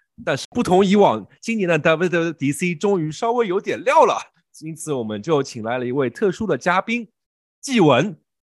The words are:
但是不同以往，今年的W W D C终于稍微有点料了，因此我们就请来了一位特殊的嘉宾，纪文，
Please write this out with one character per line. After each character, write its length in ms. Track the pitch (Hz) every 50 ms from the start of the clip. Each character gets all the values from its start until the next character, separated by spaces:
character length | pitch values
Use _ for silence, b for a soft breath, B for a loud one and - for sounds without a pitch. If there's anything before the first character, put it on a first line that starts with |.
| _ _ _ - 120
但 120 | 170 147 131
是 100 | - -
不 120 | - 240 -
同 220 | - 180 180 208
以 100 | 185 202
往， 320 | 208 196 147 110 110 92 b b b
今 160 | - - 226 220
年 100 | 190 175
的 100 | 170 156
W 300 | 135 170 160 156 180 180
W 240 | 175 170 165 170
D 220 | 160 - 139 139 143
C 200 | - 185 180 175
终 240 | 151 - 202 202 180
于 140 | 156 156
稍 220 | 151 - 233 233 240
微 120 | 247 233
有 140 | 175 175 196
点 240 | - - - 113 170
料 220 | 240 - 294 269
了， 100 | 196 120 95 - - _ _ _ _ _ -
因 120 | 156 156 160
此 200 | 147 - 156 143
我 100 | 127 113
们 180 | 107 107 104
就 220 | 104 - 156 143 139
请 180 | - - 123
来 160 | 107 113 120 127
了 80 | 123
一 60 | 123
位 180 | 123 147 135 123
特 220 | - - 220 196
殊 160 | 165 - 220 196
的 100 | 151 131
嘉 240 | - 180 175 185
宾， 280 | - - 226 240 226 - _ _ _ _ _ _ _ _ _ _
纪 220 | - 277 262 233
文， 360 | 175 147 127 120 160 214 160 - _ _ _ _ _ _